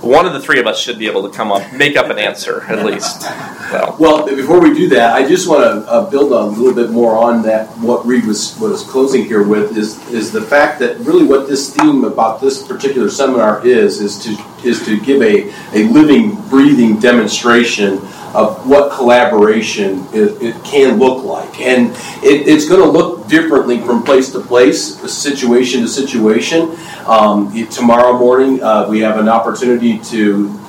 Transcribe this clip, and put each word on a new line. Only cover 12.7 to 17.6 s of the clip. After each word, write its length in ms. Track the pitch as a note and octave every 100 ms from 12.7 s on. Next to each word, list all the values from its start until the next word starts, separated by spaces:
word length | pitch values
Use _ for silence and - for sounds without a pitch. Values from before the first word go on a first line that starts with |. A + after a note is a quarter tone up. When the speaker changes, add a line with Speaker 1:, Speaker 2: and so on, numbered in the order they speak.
| A#2 C3+ B2+ G#2
Speaker 2:
seminar 560 | - C#3 B2 G#2+ G#2 A#2+
is, 360 | A#2 G2+ G2+
is 160 | G2+ -
to, 80 | A#2 G#2 - - B2
is 160 | A2+ -
to 140 | G#2
give 220 | A2+ C#3
a, 300 | A2+ G2+ - - -
a 140 | G#2+ A2
living, 460 | D3+ D3+ B2+ G#2 - -
breathing 500 | C3+ C#3+ C3 A2+ G#2
demonstration 1000 | B2 A#2+ G#2 - A#2+ A#2